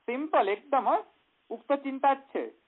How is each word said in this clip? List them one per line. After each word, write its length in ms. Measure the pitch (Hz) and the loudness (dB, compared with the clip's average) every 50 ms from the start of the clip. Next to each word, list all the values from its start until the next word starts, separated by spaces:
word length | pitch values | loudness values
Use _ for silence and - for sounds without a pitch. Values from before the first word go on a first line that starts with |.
| _ | _
સિમ્પલ 420 | - 240 262 302 311 - 302 220 196 | -6 -6 -6 -4 0 2 2 2 2
એકદમ, 400 | 202 208 - - - 269 220 226 | 0 -4 -2 -2 0 0 2 2
હં? 160 | 294 427 440 - _ _ _ _ _ _ _ - | 2 0 -2 -6 _ _ _ _ _ _ _ -12
ઉક્ત 220 | 226 226 - - 285 | -12 -12 -4 -2 -2
ચિંતા 420 | 277 277 277 262 269 - 277 269 | -2 -2 -6 -4 2 2 2 2
જ 40 | 269 | 2
છે, 320 | 269 - - 185 127 113 - _ _ | -2 -6 -6 -6 -6 -6 -10 _ _